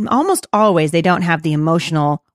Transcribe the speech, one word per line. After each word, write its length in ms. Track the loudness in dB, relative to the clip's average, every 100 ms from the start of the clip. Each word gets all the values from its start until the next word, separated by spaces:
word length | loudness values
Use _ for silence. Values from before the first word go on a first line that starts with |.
| -2
almost 400 | 0 0 -2 -2
always 380 | 0 2 2 0
they 100 | 0
don't 220 | 0 0
have 180 | 0 -2
the 120 | -2
emotional 680 | -2 0 0 -2 -2 0 -2 -8